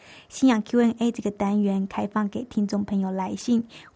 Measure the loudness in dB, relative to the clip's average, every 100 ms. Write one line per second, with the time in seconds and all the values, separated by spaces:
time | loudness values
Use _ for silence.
0 | -20 -20 -18 2 4 4 2 2 2 2
1 | -2 -2 -4 -2 0 0 2 0 -2 -4
2 | -4 -2 -2 -4 -6 -2 0 0 -2 -2
3 | -2 -2 -4 -4 0 0 0 -10 -14